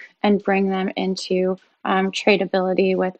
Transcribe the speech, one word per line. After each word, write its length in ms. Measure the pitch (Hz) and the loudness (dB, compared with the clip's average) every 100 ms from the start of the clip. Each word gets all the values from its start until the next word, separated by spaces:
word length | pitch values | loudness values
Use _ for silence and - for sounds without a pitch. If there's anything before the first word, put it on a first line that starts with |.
| - _ | -16 _
and 220 | 208 202 | 0 2
bring 260 | 202 196 196 | 2 0 0
them 220 | 190 190 - | -2 -4 -4
into, 600 | 190 185 - 185 185 185 _ _ | -4 -4 -2 -2 0 -2 _ _
um, 280 | 202 190 190 | -2 0 0
tradability 840 | - - 196 190 190 185 180 190 185 | -2 0 2 2 0 0 2 2 0
with 220 | 185 185 | -2 -4